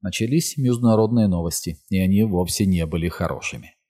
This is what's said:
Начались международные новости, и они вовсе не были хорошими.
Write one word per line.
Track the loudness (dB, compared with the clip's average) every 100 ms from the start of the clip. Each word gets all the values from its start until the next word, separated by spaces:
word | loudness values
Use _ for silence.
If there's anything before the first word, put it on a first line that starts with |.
Начались | -8 -4 0 0 -2 -2
международные | 0 2 4 4 4 2 2
новости, | 0 -2 -6 -8 -12 _
и | 0
они | 2 2
вовсе | 2 0 -2 0 2
не | 2 0
были | -2 -4
хорошими. | -2 -4 -4 -10 -12 -18 _ _